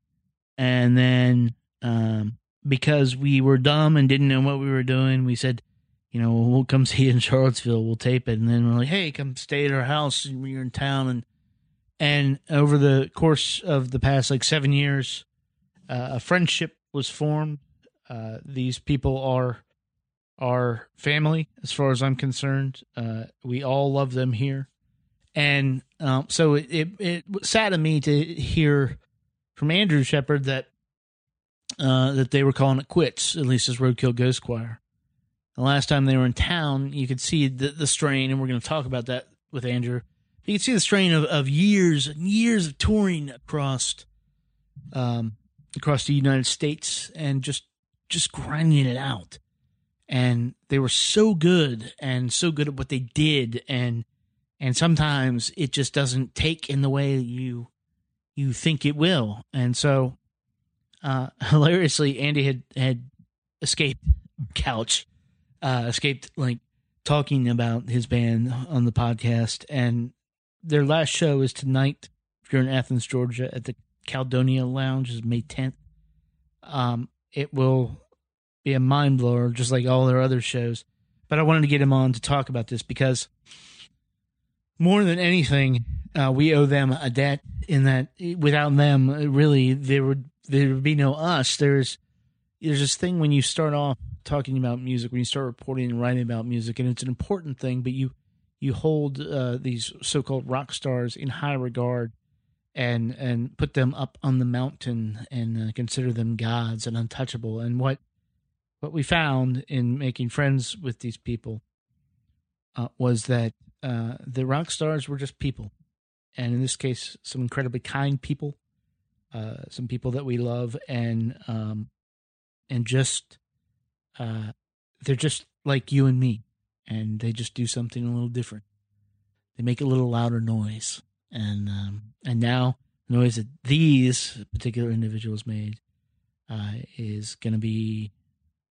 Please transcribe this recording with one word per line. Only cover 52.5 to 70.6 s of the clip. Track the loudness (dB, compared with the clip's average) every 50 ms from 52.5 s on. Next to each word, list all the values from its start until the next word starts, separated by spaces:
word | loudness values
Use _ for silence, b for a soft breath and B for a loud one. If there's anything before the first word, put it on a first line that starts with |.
good | 0 0 -2 -4
at | -4
what | -6 -6 -4
they | -4 -4
did, | -6 -4 0 2 2 4 4 2 0 -2 -4 -8 -6 -4
and, | -2 -2 -2 -2 -2 -4 -6 -10 _ _ _ _ _ _ _ _ _ -6
and | -2 -2 0
sometimes | 2 4 4 4 4 4 2 2 2 2 0 0 0 -4 -6 -4
it | -4 -4 -2 -2
just | -2 -2 -2 0
doesn't | 0 0 0 0 -2 -4 -4 -2
take | -2 -2 -2 -2 -4 -6 -4
in | -2 0 0
the | 0
way | 0 0 0 0 0
that | -2 -2
you, | -4 -6 -6 -6 -6 -8 -8 -10 -14 _ _ _ _ _ _ _ _ _ _ _ _ _
you | -4 -2 -2 -2
think | 0 2 2 2 2 2
it | 0 2
will. | 2 4 4 4 2 2 0 -4 -6 -10 _ -2
And | 0 0 0 0
so, | 2 2 2 4 2 2 0 -4 -8 _ _ _ _ _ _ _ _ _ _ _ _ _ _ _ _ -4
uh, | -2 -2 -2 -2 -6 -8
<laughs> | -8 0
hilariously, | 2 4 6 6 6 6 4 4 2 2 0 0 0 0 -2
Andy | -2 -2 0 0 0
had, | 0 -2 -4 -8 _ -4
had | -2 0 0 0 -2 -6 -12 -20 _ _ _ _ _ _ _ _ _ -6
escaped | -4 -2 0 0 -2 -4 -2 0 0 0 0 -2 -12 _ -12 -12 -8 -6
couch, | -6 -4 -4 -4 -4 -2 -2 -2 -4 -4 _ _ _ _ _ _ _ _ _ _ _ -4
uh, | -2 -2 -2 -2 -2
escaped, | -2 -2 -2 -2 -2 -4 -8 -12 _
like, | -4 -4 -2 -4 -4 -8 _ _ _ _ _ _ _ -2
talking | 0 0 2 2 2 0 2 2 2
about | 2 2 0 0 -2 -2 -4 -2
his | -2 -2 -2
band | 0 0 0 2 2 2 2 0 -2 -2 -4 -6 -4
on | 0 0 0
the | 2 2
podcast. | 2 0 0 0 -2 -2 0 0 0 0 -2 -4 -8 -12 -8
And | -4 -2 -2 0 0 -2 -4 -6 -10 _ _ _ _ _ _ _ _ _